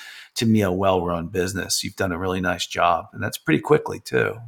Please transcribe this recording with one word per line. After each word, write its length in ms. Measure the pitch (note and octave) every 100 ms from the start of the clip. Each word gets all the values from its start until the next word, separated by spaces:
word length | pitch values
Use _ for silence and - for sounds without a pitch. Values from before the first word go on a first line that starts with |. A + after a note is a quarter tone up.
| - - - -
to 100 | A#2
me, 160 | A2
a 100 | G2+
well-run 560 | F2+ F#2+ F#2+ E2+ E2+ E2
business. 560 | F#2+ F#2 F#2+ F2+ -
You've 140 | G2 -
done 160 | G2
a 40 | E2+
really 220 | F#2 F#2
nice 260 | F2+ F2 -
job, 420 | F2+ E2+ E2+ -
and 100 | -
that's 160 | G#2 -
pretty 220 | - D#3
quickly 400 | - D#3 - F#2+
too. 380 | - B1+ G#1+ G#1+